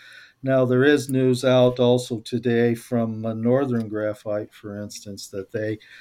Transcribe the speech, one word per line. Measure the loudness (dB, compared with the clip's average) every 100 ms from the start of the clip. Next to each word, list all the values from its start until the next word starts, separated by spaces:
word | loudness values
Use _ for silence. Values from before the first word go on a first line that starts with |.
| -20 -20 -20 _
Now, | 0 2 2
there | 4
is | 4 4 2
news | 0 2 2 4
out | 4 4 4
also | 2 2 0 -8
today | -6 -4 0 2 2 0
from, | -4 -4 -4 -4 -6
uh, |
Northern | -2 0 2 0 -2 -4
Graphite, | -4 -6 -6 -6 -6 -8
for | -14 -14 -12
instance, | -12 -14 -16 -16 -12
that | -12 -8
they | -6 -6 -6 -12 -20